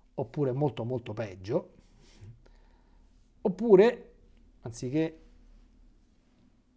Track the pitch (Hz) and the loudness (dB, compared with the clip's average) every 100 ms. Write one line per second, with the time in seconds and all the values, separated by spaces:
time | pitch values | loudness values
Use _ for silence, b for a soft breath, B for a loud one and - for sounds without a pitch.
0 | _ - 120 - 135 131 147 117 117 127 | _ -8 -8 -4 -2 0 -2 -4 -6 -6
1 | 110 107 107 95 92 160 - - b b | -8 -10 -10 -10 -4 -4 -6 -20 b b
2 | b b b - - - - - _ - | b b b -20 -20 -20 -20 -20 _ -20
3 | - - - _ 214 175 233 185 226 - | -20 -20 -20 _ -6 -2 6 8 8 4
4 | - - - - - - 120 113 123 151 | -12 -20 -20 -20 -20 -18 -16 -10 -4 -2
5 | 160 160 - - - - - - - - | -2 -6 -20 -20 -20 -20 -20 -20 -20 -20
6 | _ _ _ _ - _ _ | _ _ _ _ -20 _ _